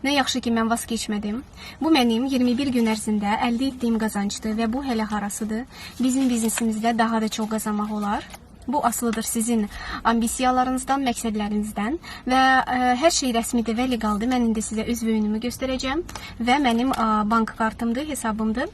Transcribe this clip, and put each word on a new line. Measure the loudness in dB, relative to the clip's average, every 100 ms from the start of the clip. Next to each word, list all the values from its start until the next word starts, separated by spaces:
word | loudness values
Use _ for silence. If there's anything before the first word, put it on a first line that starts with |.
| 2
nə |
yaxşı | 2 2 0
ki, | 0
mən | 0 2
vaz | 0 -2
keçmədim. | -6 -4 -4 -4 -6 -10 -18 -18 -4
Bu | 4
mənim | 4 6 4 2
iyirmi | 2 2 2
bir | 2 2
gün | 2
ərzində | 0 0 0 0 0 0
əldə | 0 -2
etdiyim | 0 0 2
qazancdır | 0 0 -4 -4 -4 -2
və | 0
bu | -2 -2
hələ | -2 -2
harasıdır. | -2 -4 -4 -4 -4 -6 -14 -16 -2
Bizim | 0 2 2
biznesimizdə | 2 0 0 0 2 0 2
daha | 2 2
da | 0
çox | -2 -2 -2
qazanmaq | -2 -2 -2 -2
olar. | -2 -4 -6 -18 -20 -14 -2
Bu | 0 0
asılıdır | 0 -2 -2 -2
sizin | -2 0 0 0 -6 -8 -2
ambisiyalarınızdan, | 0 2 0 0 2 2 2 -2 -2 0 0
məqsədlərinizdən | -2 -4 -2 -2 -2 -2 -4 -4 -4 -8 -10 0
və, | 4 6 4
ə, | 2 0 2 4
hər | 2 2
şey | 0 0
rəsmidir | 0 -2 0 -2
və | 0
legaldır. | 0 0 0 0
Mən | 2 2
indi | 0
sizə | -2 -4 -2
öz | -2 0
böyünümü | 0 0 0 -4
göstərəcəm | -4 -4 -2 -2 -4 -4 -12 -14 -4 2
və | 4
mənim, | 4 2 2
ə, | 2 2 2 4
bank | 2 2 0
kartımdır, | -2 0 -2 -2 -4
hesabımdır. | -4 -4 -2 0 0 -4